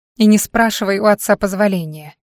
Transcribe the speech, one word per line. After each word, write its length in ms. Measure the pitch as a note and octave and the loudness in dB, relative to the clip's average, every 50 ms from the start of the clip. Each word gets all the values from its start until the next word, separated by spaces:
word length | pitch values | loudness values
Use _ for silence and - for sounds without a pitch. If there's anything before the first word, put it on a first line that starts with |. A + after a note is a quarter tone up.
| _ _ _ - | _ _ _ 0
«И 80 | A3 | 2
не 120 | G#3+ G#3+ G#3 | 4 4 4
спрашивай 640 | - - - A#3 A#3 A3+ G#3 - G#3+ F#3+ G3 G3 | 2 0 0 0 0 0 0 -4 -4 -4 -2 0
у 60 | G#3+ | 0
отца 320 | G#3+ G#3 G3+ - - G#3 - | 0 0 0 0 -2 -2 0
позволения. 800 | - G3 F#3+ F#3+ G#3 G#3 F#3 F3+ E3 D#3 D3+ D#3 D3+ D3+ - _ _ _ | -2 -4 -2 -2 -2 0 -2 -2 -6 -8 -12 -16 -18 -20 -20 _ _ _